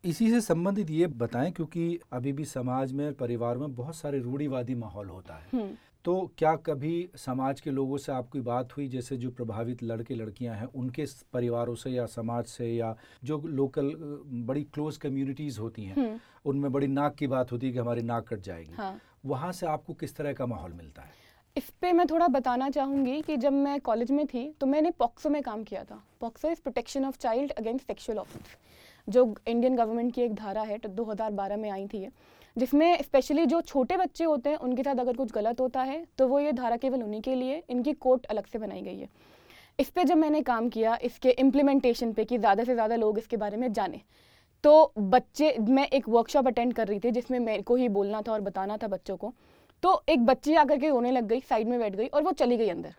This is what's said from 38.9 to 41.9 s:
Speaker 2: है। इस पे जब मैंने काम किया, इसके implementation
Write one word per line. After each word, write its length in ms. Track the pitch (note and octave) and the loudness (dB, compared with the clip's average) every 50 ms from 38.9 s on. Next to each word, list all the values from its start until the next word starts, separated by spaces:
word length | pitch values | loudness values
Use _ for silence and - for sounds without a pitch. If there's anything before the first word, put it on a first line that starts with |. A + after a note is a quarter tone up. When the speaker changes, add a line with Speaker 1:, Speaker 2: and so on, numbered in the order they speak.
| F#3 G3 | -12 -12
Speaker 2:
है। 100 | - - _ _ _ - - _ _ _ - - - _ _ - | -14 -16 _ _ _ -20 -20 _ _ _ -20 -20 -20 _ _ -2
इस 100 | C4+ - | -2 0
पे 140 | _ F4+ F4+ | _ 2 4
जब 120 | C4 F4 | 6 6
मैंने 260 | D#4 D#4 D4+ D4+ D4+ | 6 6 4 2 0
काम 260 | - - A#3+ A3+ A3+ B3 | 2 0 0 0 0 -2
किया, 300 | - A3 A3 A3+ A#3 A#3 | 0 0 2 2 2 0
इसके 280 | - B3 - - - B3+ | -2 -6 -6 2 4 4
implementation 840 | B3 - C4 C4+ A#3 C#4 C#4+ C#4 C#4 C#4 - B3 | 6 6 6 6 6 6 4 6 4 4 4 2